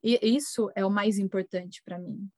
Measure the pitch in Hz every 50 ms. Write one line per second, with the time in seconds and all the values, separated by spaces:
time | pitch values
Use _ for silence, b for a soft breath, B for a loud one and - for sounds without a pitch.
0 | - 220 240 240 - 220 233 285 285 - - - 220 196 190 - 196 196 202 202
1 | 202 214 214 196 196 190 - 196 185 - - 180 180 180 - - _ - 180 175
2 | 180 175 - - 202 196 _